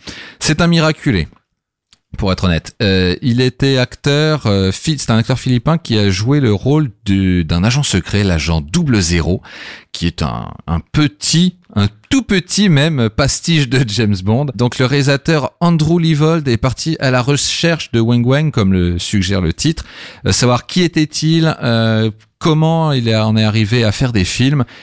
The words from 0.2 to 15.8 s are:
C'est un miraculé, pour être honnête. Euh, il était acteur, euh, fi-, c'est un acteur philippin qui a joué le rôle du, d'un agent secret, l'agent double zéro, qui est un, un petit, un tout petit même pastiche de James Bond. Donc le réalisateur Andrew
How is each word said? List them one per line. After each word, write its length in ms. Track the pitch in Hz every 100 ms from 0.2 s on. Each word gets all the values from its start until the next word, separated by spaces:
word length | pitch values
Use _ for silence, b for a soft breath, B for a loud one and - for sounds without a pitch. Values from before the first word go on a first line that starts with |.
| B B
C'est 220 | - 156
un 60 | 170
miraculé, 600 | 170 156 156 - 101 76 - _ _ _ _ _ _ _ -
pour 120 | 101
être 120 | 92
honnête. 320 | 95 82 - -
Euh, 320 | 107 95 90 90
il 180 | - 117
était 380 | 131 - 139 131
acteur, 640 | 123 - - 143 156 151 113
euh, 260 | 98 95
fi-, 280 | 95 - 143
c'est 100 | -
un 80 | 113
acteur 220 | 117 127
philippin 400 | - 123 147 160
qui 180 | - 107
a 140 | 101
joué 280 | 92 110 147
le 140 | 127
rôle 380 | 101 127 151 147 -
du, 400 | 104 98 95 90
d'un 200 | 80 85
agent 200 | 101 131
secret, 400 | 139 98 - 101
l'agent 380 | 101 82 71 82
double 400 | 73 175 156 113
zéro, 400 | 82 85 76 92 B B B B B
qui 140 | - 85
est 160 | -
un, 300 | 76 58 50 50 -
un 140 | 82 -
petit, 680 | - 147 - - 160 180 - _ -
un 120 | 101 - _
tout 120 | 269
petit 480 | 240 196 - - 208
même 400 | 147 156 151 113
pastiche 600 | - 135 - - 160 135
de 140 | 139 131
James 300 | 101 107 98
Bond. 240 | 92 113 147
Donc 240 | 104 120 -
le 80 | 127
réalisateur 680 | 143 139 139 - 160 127 -
Andrew 380 | 175 170